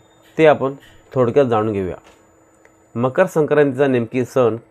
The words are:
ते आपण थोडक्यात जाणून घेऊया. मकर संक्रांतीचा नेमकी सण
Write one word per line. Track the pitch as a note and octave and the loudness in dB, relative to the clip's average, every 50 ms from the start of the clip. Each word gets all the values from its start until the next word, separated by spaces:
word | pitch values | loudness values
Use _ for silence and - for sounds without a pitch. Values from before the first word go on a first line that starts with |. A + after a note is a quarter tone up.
| - _ _ _ _ _ _ - | -12 _ _ _ _ _ _ 2
ते | D#3+ | 4
आपण | D3+ C#3 A2 B2+ C3+ C#3 C#3 - - - - _ _ - | 4 4 4 0 -4 -6 -10 -16 -20 -20 -20 _ _ -2
थोडक्यात | C3+ B2+ A#2 A#2 C#3+ C#3+ | -2 0 2 2 2 2
जाणून | B2 A2+ G#2+ G#2+ A2+ G#2+ | 2 0 -2 -2 -2 -2
घेऊया. | G2 F#2+ F2 D#2 - - - - _ _ _ _ _ _ _ _ _ _ _ _ _ _ _ - | -4 -4 -6 -8 -12 -16 -20 -20 _ _ _ _ _ _ _ _ _ _ _ _ _ _ _ -6
मकर | A#2 A#2+ C3 B2+ - F#3 | -4 -4 -2 0 0 0
संक्रांतीचा | F3 - E3 D3+ C3+ D3 D3 D3 C#3+ B2+ B2 C#3+ | 0 0 -2 -2 0 2 2 2 2 0 0 0
नेमकी | C#3 C3 A#2+ A#2 A2 - C3 A#2+ | 0 0 -2 -2 -4 -4 -6 -6
सण | - - C3+ B2+ A2+ G#2+ A#2 - _ | -4 -2 0 0 0 0 -4 -4 _